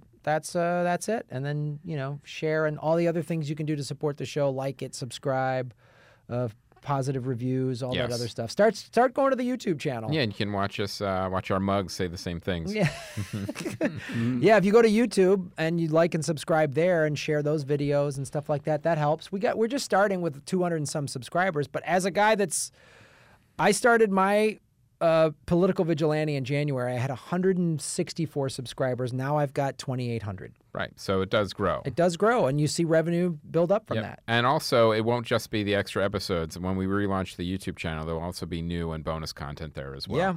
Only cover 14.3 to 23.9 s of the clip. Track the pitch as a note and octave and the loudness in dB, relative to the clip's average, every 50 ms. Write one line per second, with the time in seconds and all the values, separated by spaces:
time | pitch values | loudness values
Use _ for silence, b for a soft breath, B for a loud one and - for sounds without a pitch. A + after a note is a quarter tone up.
14.3 | B2+ A#2+ D3+ G3 A3 G3+ F3 G3+ G3 A#3 A3+ A3+ G#3 A3+ B3 A3 - G3+ F#3 F3+ | 0 4 4 6 6 6 6 6 6 6 6 6 6 4 2 2 4 4 4 4
15.3 | G3+ G3 F3 - - - D#3+ E3 E3+ E3+ E3 D#3 D#3 D#3+ E3+ F3 - E3 C#3 E3 | 4 2 0 -4 -6 -2 -2 0 0 0 0 2 4 4 4 4 2 -2 -2 -2
16.3 | E3 C#3+ - - E3 D#3 D#3 D3 B2 D#3 E3 F#3 F3+ D#3+ D#3 D3+ D3+ C#3 - - | -4 -4 0 2 4 4 4 4 2 2 4 4 4 4 4 2 0 -2 0 0
17.3 | D3+ D3 C#3+ D3 D#3 D#3 C#3 C3+ D3 C#3+ C#3+ C#3+ C#3+ C#3+ C#3+ D3 C3+ C#3 C3+ - | 0 2 2 2 0 0 0 0 0 0 0 2 2 2 2 0 -2 -4 -6 -6
18.3 | - D3 - - D3+ C#3+ - D#3+ D3+ D3 - E3 E3+ D3+ D3 D3 D#3+ - - - | -6 -6 -2 -2 -2 -2 0 0 -2 0 2 0 2 2 2 2 2 0 -2 -6
19.3 | F#3+ G3+ G#3 - - G3+ A3+ A3 C#4 C4 - - G3+ F#3+ G#3 G#3 G3 F3+ F3 E3 | -6 -2 -2 0 0 0 0 0 0 -2 -2 2 2 4 4 4 2 0 -2 -2
20.3 | C3 C#3+ - - F#3+ F3+ F3+ F3 E3+ D#3+ D3 C#3 - D#3 C#3+ B2+ - C3 A#2+ - | -4 -6 -8 -2 0 0 2 2 0 -2 -2 -2 -4 -4 -4 -4 -6 -8 -8 -4
21.3 | - E3+ F#3 G3 D#3+ D3 C#3 - - C#3+ - D3+ E3+ F#3+ F3 G3 D#3 G3+ G#3 G#3+ | 0 0 0 0 0 -2 -2 -2 -4 -6 -2 0 2 2 2 2 2 4 4 4
22.3 | A3 G3 G3+ D3 - - - - b b b b b b b b b b b b | 4 2 0 -2 -2 -4 -6 -6 b b b b b b b b b b b b
23.3 | b b b b _ - D#3 G3 G3 - - A#3+ | b b b b _ 2 4 4 4 4 6 6